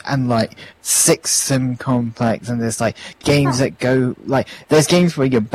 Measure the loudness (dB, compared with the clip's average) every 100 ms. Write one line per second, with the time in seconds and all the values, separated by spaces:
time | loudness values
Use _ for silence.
0 | -4 -2 0 0 -2 -6 -20 -12 -4 0
1 | 2 0 0 -2 0 0 -2 -4 -2 -2
2 | -2 -2 -2 -2 -4 -4 -4 -2 -4 -4
3 | -12 -6 0 2 2 0 -2 -2 0 0
4 | 0 -4 -4 -2 -2 -10 2 2 4 2
5 | 2 2 0 0 0